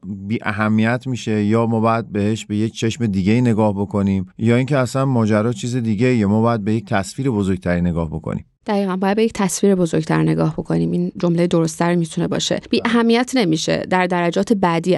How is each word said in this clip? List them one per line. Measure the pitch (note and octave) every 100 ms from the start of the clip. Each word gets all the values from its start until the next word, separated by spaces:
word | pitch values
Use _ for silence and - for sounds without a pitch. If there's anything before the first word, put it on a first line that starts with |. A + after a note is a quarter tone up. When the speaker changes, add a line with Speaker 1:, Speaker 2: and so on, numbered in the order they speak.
Speaker 1:
بی | F#2 G2 G2 A#2
اهمیت | G#2 G#2 G#2+ G#2+ A2 B2 C3
می‌شه | A#2+ - G#2+
یا | G#2 A2+ A#2
ما | A2+
باید | A2+ A2+ -
بهش | G2 G#2 A2 -
به | G#2
یک | A2
چشم | - A2+ - A#2
دیگه‌ای | F#2+ F#2 A#2
نگاه | B2+ G#2+ A2
بکنیم | G2 G2+ G#2 G2 F#2+ F#2 -
یا | A2 A#2
اینکه | C3 C#3+
اصلاً | B2 C3+
ماجرا | C#3 B2+ G#2+ G#2+ A2
چیز | A2 B2 B2+
دیگه‌ایه، | A2+ G2+ B2+ B2+ G2
ما | G#2+
باید | A#2 A#2
به | G2+
یک | A2
تصویر | G3 G#2 F#2+ - C3+
بزرگتری | G#2+ F#2+ F#2+ F2 F2
نگاه | F2 E2 E2
بکنیم؟ | D#2+ - - - _ -
Speaker 2:
دقیقاً، | G3+ G3 F#3
باید | F#3+ G#3
به |
یک | A3+
تصویر | - F#3+ - G3+
بزرگتر | F#3+ E3+ D#3+ D#3+ D#3
نگاه | D#3+ D#3+ D#3+
بکنیم. | D#3+ E3 E3 E3+
این | F3 F3+ -
جمله | F3 E3+ F3
درست‌تر | F3 D#3+ D#3+ E3+
می‌تونه | F3 E3 - E3
باشه. | C#3+ - - -
بی | D#3
Speaker 1:
بله. | A#3+
Speaker 2:
اهمیت | A#3 A#3 A#3 B3
نمیشه، | C4 F#3 D#3 - D#3+ -
در | F#3 F3+
درجات | F3+ F3 E3+ G3+
بعدی | G#3 F#3 E3 E3+